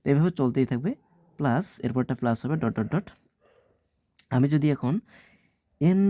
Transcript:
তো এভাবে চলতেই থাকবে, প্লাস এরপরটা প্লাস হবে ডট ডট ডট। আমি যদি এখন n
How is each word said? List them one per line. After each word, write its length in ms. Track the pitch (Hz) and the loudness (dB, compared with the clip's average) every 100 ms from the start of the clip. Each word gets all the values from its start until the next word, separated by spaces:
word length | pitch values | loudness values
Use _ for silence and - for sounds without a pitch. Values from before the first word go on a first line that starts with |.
তো 40 | 147 | 2
এভাবে 200 | 143 175 175 | 2 2 2
চলতেই 260 | 131 127 127 | 0 0 0
থাকবে, 200 | 120 160 285 _ _ _ - | -2 -4 -8 _ _ _ -4
প্লাস 260 | 143 123 202 - 120 | 0 0 -2 -6 -4
এরপরটা 280 | 123 123 127 | -2 -2 -2
প্লাস 160 | 120 113 | -2 -2
হবে 120 | 123 156 | -2 -2
ডট 100 | 117 - | -2 -2
ডট 100 | 104 | -2
ডট। 120 | 170 - - _ _ _ _ _ _ _ _ _ - - 127 | -4 -6 -20 _ _ _ _ _ _ _ _ _ -20 -4 0
আমি 120 | 139 | 2
যদি 140 | 151 147 143 | 2 2 0
এখন 180 | 123 190 _ - _ _ _ _ _ _ | -2 -4 _ -20 _ _ _ _ _ _
n 200 | 151 190 | 2 4